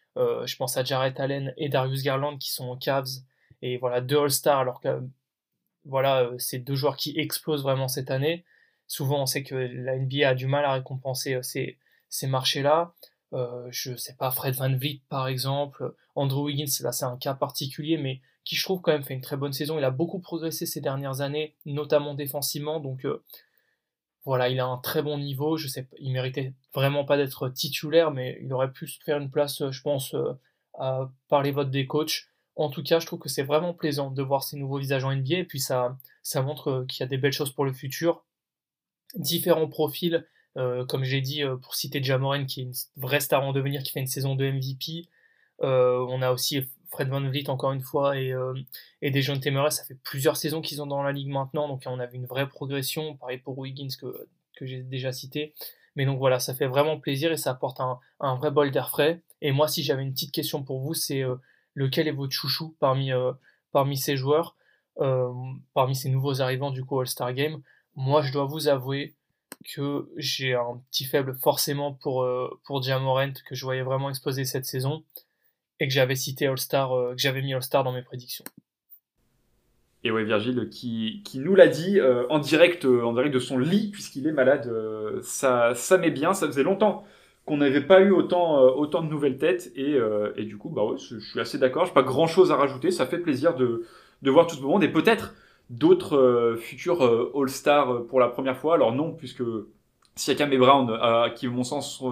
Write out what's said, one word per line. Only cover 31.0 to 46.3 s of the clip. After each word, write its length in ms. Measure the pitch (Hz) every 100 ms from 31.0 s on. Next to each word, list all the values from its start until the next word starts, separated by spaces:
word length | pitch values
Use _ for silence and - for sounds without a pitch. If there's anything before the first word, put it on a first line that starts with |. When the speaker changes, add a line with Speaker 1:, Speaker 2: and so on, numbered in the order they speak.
| 131 - -
Speaker 1:
par 140 | 143
les 80 | 143
votes 200 | 139 139
des 160 | 135 131
coachs. 400 | 147 156 - - _ _ -
En 120 | 151
tout 140 | 160
cas, 160 | 131 165
je 60 | 160
trouve 140 | 165
que 100 | 143
c'est 140 | -
vraiment 300 | 135 151 175
plaisant 380 | 170 160 139 139
de 100 | 135
voir 200 | 135 139
ces 140 | - 147
nouveaux 220 | 135 139
visages 260 | 135 135 135
en 60 |
N 120 | 135
B 80 | 131
A. 60 | 180
Et 80 | 175
puis, 160 | 139
ça, 360 | - 127 123 131 _ _
ça 180 | - 147
montre, 260 | 131 151 151
euh, 160 | 131 127
qu'il 140 | -
y 40 |
a 40 | 131
des 100 | 135
belles 140 | 143
choses 200 | 143 139
pour 120 | -
le 80 | 139
futur. 540 | 131 139 - 165 165 _ _ _ _ _ _ _ _ _ 190
Différents 520 | 139 165 180 160 156
profils, 580 | - 151 - 175 165 160 _ _ 139
euh, 280 | 127 123 127
comme 180 | 139
j'ai 180 | 131 139
dit, 220 | 135 151
euh, 140 | 139 131
pour 180 | - -
citer 260 | 135 139
Ja 160 | 131 131
Morant, 280 | 135 143 135
qui 160 | -
est 20 |
une 100 | 127 123 - -
vraie 220 | 127 143
star 240 | 143 143
en 80 | 139
devenir, 320 | 139 139 143
qui 80 | 139
fait 80 | 147
une 80 | 131
saison 280 | 139 135 135
de 100 | 135
M 140 | 135
V 180 | 135 131
P. 260 | - 165 175 _ _ _ _ -
Euh, 420 | 139 131 127 123 123
on 140 | 131
a 80 | 127